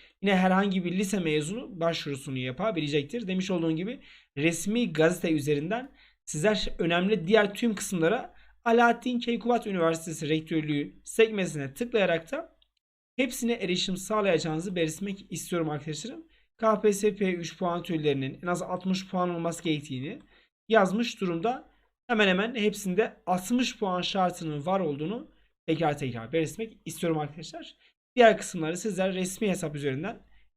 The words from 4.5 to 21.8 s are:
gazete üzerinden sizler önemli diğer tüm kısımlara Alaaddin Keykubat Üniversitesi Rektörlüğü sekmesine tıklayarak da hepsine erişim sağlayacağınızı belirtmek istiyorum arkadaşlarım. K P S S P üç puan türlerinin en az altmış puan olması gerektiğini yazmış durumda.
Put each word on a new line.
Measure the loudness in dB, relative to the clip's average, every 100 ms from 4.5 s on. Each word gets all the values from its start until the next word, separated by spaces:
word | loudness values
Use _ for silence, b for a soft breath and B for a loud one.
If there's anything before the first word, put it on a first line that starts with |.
| 0 -2 0 0
gazete | 4 4 4 0
üzerinden | 0 2 0 0 -4 -6 b b b
sizler | -10 0 2 2 -2 -2
önemli | 0 2 2 0 4
diğer | 4 4
tüm | 0 -2
kısımlara | -2 -4 2 2 2 -4 b b b
Alaaddin | 2 6 6 4 0 -2
Keykubat | -2 -2 2 0 0
Üniversitesi | 2 2 2 -4 -6 0
Rektörlüğü | -2 0 -2 0 -2 -2 -10
sekmesine | -8 4 4 4 -2 -4 -8
tıklayarak | -6 -2 2 2 0 -2
da | -10 -10 _ _ _ _ _ _ -2
hepsine | -2 0 -2
erişim | -2 -2 -2 -2 -4
sağlayacağınızı | -2 0 2 2 2 -4 -4 -2
belirtmek | -2 -2 -8 -8 -10
istiyorum | -10 -4 -2 -2
arkadaşlarım. | -4 -6 -10 -10 -12 -18 b b _
K | 2 4
P | 4
S | 4
S | 0 0
P | -2
üç | -2 -6 -4
puan | -2 -2
türlerinin | -2 0 0 0 -2 -6
en | -4
az | -4
altmış | -4 -4 -2 -2 -2
puan | -2 0
olması | 0 -4 -4
gerektiğini | -2 -2 -4 -8 -8 -10 -16 b b _ _
yazmış | 4 6 2 -2 -2
durumda. | -2 0 -2 -4 -10 b